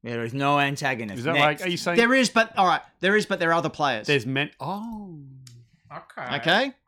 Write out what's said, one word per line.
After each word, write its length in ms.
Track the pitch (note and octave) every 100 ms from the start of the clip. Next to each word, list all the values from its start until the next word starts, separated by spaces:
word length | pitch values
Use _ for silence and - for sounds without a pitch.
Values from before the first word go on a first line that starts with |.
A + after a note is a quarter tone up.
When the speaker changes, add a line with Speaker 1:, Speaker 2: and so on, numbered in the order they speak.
Speaker 1:
There 200 | A#2+ A#2
is 100 | A#2
no 240 | C3 C#3 C#3+
antagonist. 600 | C#3 C#3 C#3 B2+ A2 G2+
Speaker 2:
Is 40 |
that 100 | B2+
Speaker 1:
Next. 260 | C#3+ D3 D3+
Speaker 2:
like, 60 | F#3
are 40 |
you 80 | F3
saying 180 | - F3
Speaker 3:
There 160 | A#3
is, 160 | C4 B3+
but, 240 | A#3 A3 -
all 80 | F#3
right, 160 | D#3 - _
there 160 | F3+ G#3
is, 80 |
but 140 | G#3 F#3+
there 120 | E3
are 40 |
other 160 | E3+ D#3+
players. 360 | - D3 A#2 G#2+
Speaker 2:
There's 200 | C#3+ A2+
men-, 240 | C3+ D3 _
oh. 580 | C#3 G3 A3+ G#3+ G3+ D#3+ C#3 C3+ B2+ A#2+ A#2+ _ _
Speaker 4:
Okay. 460 | D3 - - C3 C#3
Speaker 3:
Okay? 360 | C#3+ F#3+ C4+ -